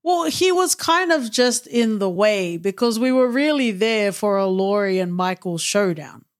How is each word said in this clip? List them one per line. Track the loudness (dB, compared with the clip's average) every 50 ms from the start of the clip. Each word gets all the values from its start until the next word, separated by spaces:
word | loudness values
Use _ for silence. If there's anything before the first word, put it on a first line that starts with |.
| _
Well, | 0 0 0 0
he | -2 0 2 2 2
was | 2 2 2 0 -2
kind | -2 0 0 2 2 2 2 0
of | 0 0 -2
just | 0 0 2 2 0 -4 -6
in | -2 0 0 0 0 0 0
the | -2 -2
way | 0 2 2 2 2 2 -2 -4 -4
because | -4 -4 -6 -2 0 -2 -2 0 0
we | 0 2 2
were | 2 2 2
really | 2 0 0 2 2 0 0 -2
there | 0 0 0 0 2 0 0 0
for | -2 -2 -2 0 0
a | 0 0
Laurie | 0 0 0 0 0 0 0 0 0 0 0
and | -2 -2 -2
Michael | -2 -2 -2 -4 -4 -6 -8 -6
showdown, | -4 -4 -2 0 0 0 0 -2 -4 -8 -16 -18 -20 _ _ _